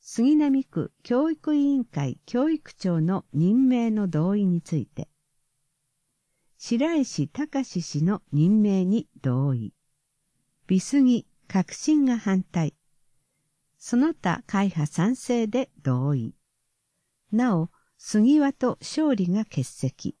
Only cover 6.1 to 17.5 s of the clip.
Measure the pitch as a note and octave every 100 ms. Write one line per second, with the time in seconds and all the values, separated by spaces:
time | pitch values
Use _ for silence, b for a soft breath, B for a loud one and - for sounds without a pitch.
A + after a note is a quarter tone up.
6.1 | _ _ _ _ _ - A#3 D4+ D#4+ C4
7.1 | - C#3 - D4+ C4+ C4 F3+ D#3+ C#3+ E3
8.1 | G#3+ _ C#3+ E3 G#3+ G#3 F#3+ F#3 A3 -
9.1 | - C3 B2 C#3 B2 G#2+ _ _ _ _
10.1 | _ _ _ _ _ - F#3 - C#4+ B3+
11.1 | A#3+ - _ _ F#3+ F3+ - - D4+ C4+
12.1 | A#3 G#3 F#3+ - F3+ D3+ _ _ _ _
13.1 | _ _ _ _ _ _ _ - A#3+ D4+
14.1 | E4 F#3 E3+ - G3 G3 E3 D3+ - F#3+
15.1 | B3+ - A#3+ A3 B3 - _ C3+ B2+ C#3
16.1 | C#3 A2+ - _ _ _ _ _ _ _
17.1 | _ _ G#3+ B3